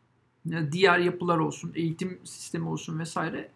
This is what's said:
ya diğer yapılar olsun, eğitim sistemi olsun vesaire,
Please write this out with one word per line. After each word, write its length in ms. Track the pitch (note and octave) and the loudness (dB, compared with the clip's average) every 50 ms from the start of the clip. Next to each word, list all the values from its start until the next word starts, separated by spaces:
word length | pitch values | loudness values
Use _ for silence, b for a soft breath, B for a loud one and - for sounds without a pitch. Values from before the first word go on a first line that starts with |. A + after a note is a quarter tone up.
| _ _ _ _ _ _ _ _ - | _ _ _ _ _ _ _ _ -8
ya 260 | D#3+ E3 E3+ D#3 C#3 | -4 -2 -2 -2 0
diğer 280 | D#3 F3+ F#3+ F3+ F3 F3+ | 4 6 6 8 8 6
yapılar 380 | F3 F3 F3 - F3+ F3 E3+ | 4 2 2 0 0 2 2
olsun, 340 | D#3+ D#3 D3+ - - - E3 D#3 | 4 2 0 -2 -4 -8 -6 -4
eğitim 440 | D#3+ E3 E3 D#3+ - - F#3 F3+ - - | -2 -2 -2 -2 -2 -6 -8 -8 -10 -14
sistemi 460 | - - - - - - E3+ E3 D#3+ | -16 -14 -14 -10 -6 -4 -4 -2 -2
olsun 300 | D#3+ D3+ - - E3 D#3 | -4 -6 -6 -6 -6 -6
vesaire, 500 | E3 D#3+ - F3 D#3+ E3 A3+ - - - b | -6 -4 -4 -4 -4 -4 -4 -6 -10 -12 b